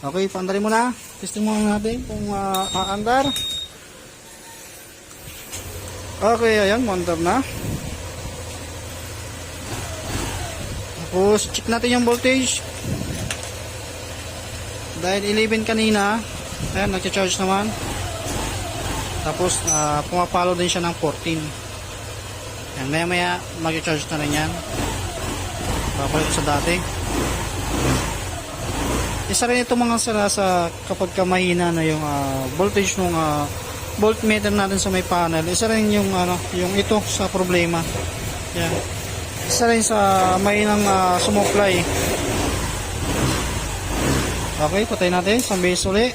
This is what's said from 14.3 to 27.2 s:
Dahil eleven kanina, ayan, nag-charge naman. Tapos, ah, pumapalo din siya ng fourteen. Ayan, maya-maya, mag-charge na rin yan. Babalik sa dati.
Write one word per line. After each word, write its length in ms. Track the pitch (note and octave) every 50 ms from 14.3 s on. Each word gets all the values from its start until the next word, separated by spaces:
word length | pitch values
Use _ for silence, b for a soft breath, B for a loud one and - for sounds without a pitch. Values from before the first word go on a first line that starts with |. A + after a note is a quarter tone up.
| - - - - - - - - - - - - - -
Dahil 320 | E3 F3+ F#3+ G3+ G3 G3+ G#3+
eleven 320 | G#3+ A3 A3 A3 A3 A3
kanina, 560 | G#3+ A3+ A3 A3 A3 G#3+ G#3 G3 G3+ G#3+ A3+ A3 - - - - - - - - - -
ayan, 160 | F#3+ G3 G3+ G3
nag-charge 480 | F#3 F3+ F#3+ F3 G3+ G3 F3+ E3+ -
naman. 320 | G3 F#3 F#3+ G3 G#3 A3 G#3+ - - - - - - - - - - - - - - - - - - E5+ - - - - F4 - - - - - -
Tapos, 400 | D#3 D3+ - F3+ F3+ E3+ - - - E3+
ah, 320 | D#3 D3+ D3+ D3 D3 D3 - -
pumapalo 400 | F3+ F3 F3 - F#3 F3 F3+ F3+
din 160 | F3 F3 F3+
siya 160 | - F#3 F3
ng 100 | E3+ E3 -
fourteen. 400 | - D3+ C#3 - - E3+ D#3+ D#3+ D#3 D3+ C#3+ - - - - - - - - - - - - - - - - - - - - - - - - -
Ayan, 80 | C3 C3+ C#3+
maya-maya, 400 | D#3+ E3+ F3 F3+ F3+ F3 F3+ F3+ F3+ - - - -
mag-charge 480 | D#3+ D#3+ D#3+ D#3+ D#3 F3 D#3+ D3+ D3 -
na 120 | E3+ D3+ D3
rin 80 | D3 D3
yan. 180 | D3+ D#3 D#3+ E3+ E3+ E3 - - - - - - - - - - - - - - - - - - - - - - - - - - C#3+
Babalik 300 | C#3 C#3 C#3+ D3+ D#3 D3+ -
sa 120 | - D3
dati. 340 | D3 D3 C#3+ D3 E3 F3 F3+ F3 - - - - - - -